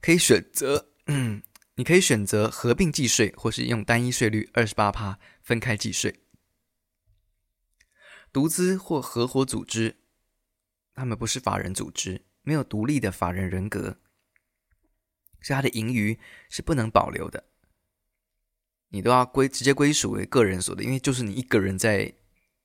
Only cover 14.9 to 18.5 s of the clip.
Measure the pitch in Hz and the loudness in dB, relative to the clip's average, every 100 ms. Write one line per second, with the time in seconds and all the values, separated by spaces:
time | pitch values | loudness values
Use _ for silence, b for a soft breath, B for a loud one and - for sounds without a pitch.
14.9 | _ _ _ _ _ - 135 135 110 110 | _ _ _ _ _ -6 -2 -2 -2 -2
15.9 | 123 104 113 B B B - - 151 113 | 0 0 -2 B B B -10 -2 0 2
16.9 | 101 - - - - - _ _ _ _ | 2 0 -4 -8 -10 -16 _ _ _ _
17.9 | _ _ _ _ _ _ | _ _ _ _ _ _